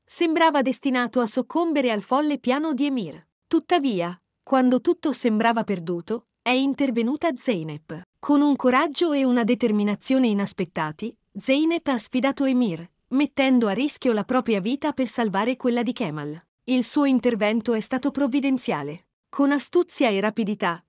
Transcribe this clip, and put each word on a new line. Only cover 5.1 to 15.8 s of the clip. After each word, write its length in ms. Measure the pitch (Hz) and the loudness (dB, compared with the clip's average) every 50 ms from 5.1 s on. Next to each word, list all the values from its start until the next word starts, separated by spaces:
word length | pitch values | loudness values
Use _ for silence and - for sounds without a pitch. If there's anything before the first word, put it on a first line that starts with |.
sembrava 520 | 240 - - 240 214 214 220 226 233 226 214 | 0 0 0 0 2 2 2 2 0 0 -2
perduto, 640 | - 196 180 165 165 175 170 170 - 214 233 - _ _ _ | -2 -4 -4 -4 -6 -6 -6 -6 -6 -8 -8 -10 _ _ _
è 100 | - 226 | -2 0
intervenuta 800 | 254 254 269 277 262 - 285 262 226 233 226 233 294 294 - 339 269 | 0 2 2 0 0 0 0 0 0 0 0 -2 -2 -2 -2 -4 -4
Zeynep. 680 | 247 - - 220 170 156 156 151 151 _ - 160 156 - _ _ _ | -2 -2 -2 -2 -2 -4 -8 -10 -12 _ -14 -16 -16 -16 _ _ _
Con 220 | - - 294 277 | 0 2 4 4
un 120 | 294 294 277 | 4 4 2
coraggio 580 | 254 - 254 247 262 320 339 269 - 349 330 | 2 2 2 2 2 2 0 -2 -2 0 0
e 120 | 294 277 269 | 2 2 2
una 180 | 254 247 247 | 2 2 2
determinazione 840 | 233 208 247 226 247 226 214 208 208 208 208 - - - 262 262 254 226 | 2 0 0 0 0 0 0 0 0 0 -2 -2 -2 0 2 2 2 2
inaspettati, 840 | 208 202 202 196 - - 190 - - 180 160 151 156 - 208 226 - _ _ _ - | 2 0 -2 -2 -2 -4 -6 -6 -4 -6 -6 -6 -6 -8 -10 -12 -12 _ _ _ -10
Zeynep 500 | 202 - - 269 285 311 320 339 330 - 285 | -4 -2 0 2 2 2 0 0 -2 -2 -2
ha 100 | 269 233 | -2 -2
sfidato 460 | - - - 254 226 269 262 - 277 | -2 -2 -2 0 0 0 0 0 0
Emir, 440 | 269 262 247 247 208 165 160 170 - _ _ _ - | 0 2 2 0 0 -2 -6 -10 -14 _ _ _ -4
mettendo 580 | 247 269 302 - - - 269 269 262 247 233 | -2 0 0 0 0 0 2 4 4 4 2
a 60 | 208 | 2
rischio 400 | 196 214 269 294 - - - 254 | 0 0 -2 -2 -2 -2 0 0
la 100 | 226 214 | 0 0
propria 380 | 196 - 247 254 - - 220 196 | 0 0 -2 -2 0 0 -2 -2
vita 320 | 180 220 269 269 - 302 | -2 -2 -4 -4 -4 -4
per 160 | 285 - 262 - | -2 -2 -4 -2
salvare 480 | - - 233 214 180 196 220 240 262 | -2 -2 -2 -2 -2 -2 -2 -2 -2
quella 260 | 254 - 254 240 240 | -2 -2 -2 0 0